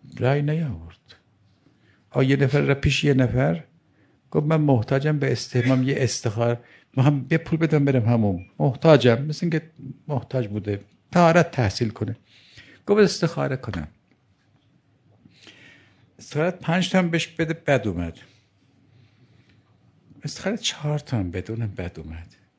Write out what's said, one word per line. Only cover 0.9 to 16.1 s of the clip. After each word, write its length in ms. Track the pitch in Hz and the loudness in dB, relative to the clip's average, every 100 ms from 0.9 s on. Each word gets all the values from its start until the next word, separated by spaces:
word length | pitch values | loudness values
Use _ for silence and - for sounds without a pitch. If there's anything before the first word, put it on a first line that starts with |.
| - _ - _ _ _ _ _ _ _ _ _ | -20 _ -20 _ _ _ _ _ _ _ _ _
آ، 120 | 139 | -2
یه 140 | 135 139 | 2 2
نفر 240 | 135 143 | 2 2
را 140 | 139 | 2
پیش 300 | 139 151 139 | 0 0 0
یه 100 | 147 | 2
نفر 500 | 135 123 123 143 165 - _ _ _ _ _ _ | 2 2 2 0 -2 -8 _ _ _ _ _ _
گفت: 160 | 160 151 | -2 0
«من 140 | 160 | 2
محتاجم 580 | 147 127 107 135 151 151 | 4 4 2 0 0 0
به 140 | 135 | 0
استحمام، 500 | 123 - 127 120 131 | -2 -2 0 2 2
یه 120 | 131 135 | 2 0
استخار، 600 | 123 - 120 104 120 117 - - _ - | -2 -2 -4 -2 -2 -2 -8 -20 _ 2
من 80 | |
هم 220 | 135 143 127 | 2 2 0
یه 80 | 160 | -4
پول 200 | - 160 | -2 -2
بدم 260 | 160 156 | 2 2
برم 240 | 139 131 110 | 2 2 2
همون. 380 | 117 104 90 90 - | 2 2 -2 -8 -2
محتاجم.» 640 | 147 117 160 143 123 117 | -2 2 6 8 6 2
مثل 220 | 151 151 175 | -2 -4 -4
اینکه 160 | 160 - - - - - | -4 -6 -20 -18 -16 -8
محتاج 400 | 139 - 131 107 | -8 -6 -6 -4
بوده، 320 | 104 98 101 - _ _ | -6 -6 -8 -10 _ _
طهارت 400 | 180 170 175 165 | 4 6 6 2
تحصیل 380 | - 107 - 113 | 0 -2 0 -6
کنه. 280 | - 110 110 _ _ _ - - - - | -4 -8 -8 _ _ _ -20 -20 -16 0
گفت: 140 | 208 | 4
«استخاره 560 | 202 - 160 - 139 131 | 4 2 -4 -2 -4 -4
کنم.» 320 | - 90 78 _ _ _ _ _ _ _ _ _ _ _ _ _ _ _ - - - - _ _ _ | -6 -8 -10 _ _ _ _ _ _ _ _ _ _ _ _ _ _ _ -20 -20 -20 -20 _ _ _